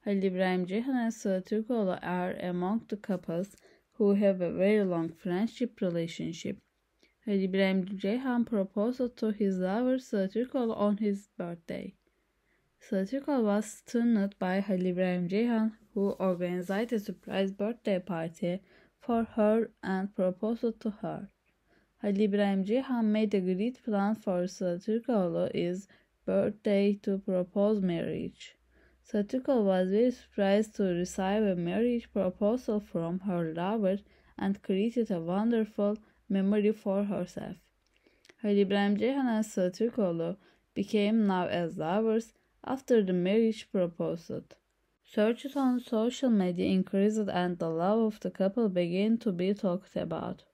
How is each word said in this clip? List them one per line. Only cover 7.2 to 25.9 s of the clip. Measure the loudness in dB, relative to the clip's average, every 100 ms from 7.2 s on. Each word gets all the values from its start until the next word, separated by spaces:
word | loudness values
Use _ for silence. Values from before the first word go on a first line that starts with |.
| -2
Halil | 0
İbrahim | 0 2 2 2 -2 -4
Ceyhan | -2 -2 0 0 0
proposed | 0 -2 0 -2 -2 -4 -2
to | -4
his | 0 0 0
lover | 0 0 0 -2
Sıla | -2 -2 -2
Türkoğlu | -2 -2 -2 -2 0
on | 0 2
his | 0 -2 -6 -10
birthday. | -10 -10 -10 -10 -10 -16 _ _ _ _ _ _ _ _
Sıla | -4 -4 -2
Türkoğlu | -4 -2 2
was | 2 2 -2
stunned | -10 -4 0 2 2 2 -2
by | -2 0
Halil | 0 0 0
İbrahim | 0 0 0 0
Ceyhan, | 0 0 2 0 -2 _
who | -4 -2 0
organized | -2 0 -2 -4 -2 -4 -2
a | -4
surprise | -4 -12 -6 -2 -2 -2
birthday | -4 -4 -2 -2
party | -2 -6 -6 -4 -4 -4 _ -20 _ _
for | -2 -2
her | 0 2 4 4 0 _
and | -4 -2 -4 0
proposed | -2 0 -4 -2 -2 -2
to | -6 -6
her. | -8 -8 -12 _ _ _ _ _ _ _
Halil | -2 2
İbrahim | 2 2 2 2
Ceyhan | 0 0 0 0 2
made | 2 2 2
a |
great | 0 0 -2 -4
plan | -2 0 0 0
for | -2 -2 -2
Sıla | -2 -4 -2
Türkoğlu's | -2 -2 0 0 2 0 -2 0 -2 -4 -8